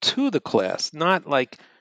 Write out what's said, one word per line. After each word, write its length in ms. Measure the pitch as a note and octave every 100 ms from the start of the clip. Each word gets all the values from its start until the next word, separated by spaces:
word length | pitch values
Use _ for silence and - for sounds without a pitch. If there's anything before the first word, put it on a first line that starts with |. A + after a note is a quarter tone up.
to 280 | - - C#4
the 100 | E3+
class, 540 | - A2+ F#2 F#2 -
not, 340 | D3+ E3 F#3 -
like, 300 | C#3 B2+ - - _